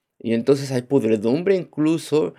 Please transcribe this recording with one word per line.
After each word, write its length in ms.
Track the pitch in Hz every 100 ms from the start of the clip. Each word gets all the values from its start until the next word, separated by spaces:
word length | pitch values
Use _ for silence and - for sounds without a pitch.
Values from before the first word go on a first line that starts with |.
| _ _
Y 120 | 113
entonces 380 | 117 120 135 135
hay 120 | 127
podredumbre 720 | 123 139 110 110 113 147 180 190
incluso, 800 | 160 - 151 160 - 147 170